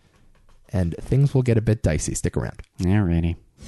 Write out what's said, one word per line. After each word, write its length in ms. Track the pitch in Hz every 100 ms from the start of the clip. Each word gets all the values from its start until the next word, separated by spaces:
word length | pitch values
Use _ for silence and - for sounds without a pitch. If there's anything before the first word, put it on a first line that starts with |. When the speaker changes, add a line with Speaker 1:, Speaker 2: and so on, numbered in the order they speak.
| _ _ _ _ _ - _
Speaker 1:
and 260 | 92 85 -
things 340 | - 127 143
will 100 | 131
get 140 | 123 113
a 40 |
bit 200 | 113 110
dicey. 300 | - 78 - -
Stick 220 | - -
around. 240 | 57 - - -
Speaker 2:
Alrighty. 560 | 90 104 92 85 85 85 - _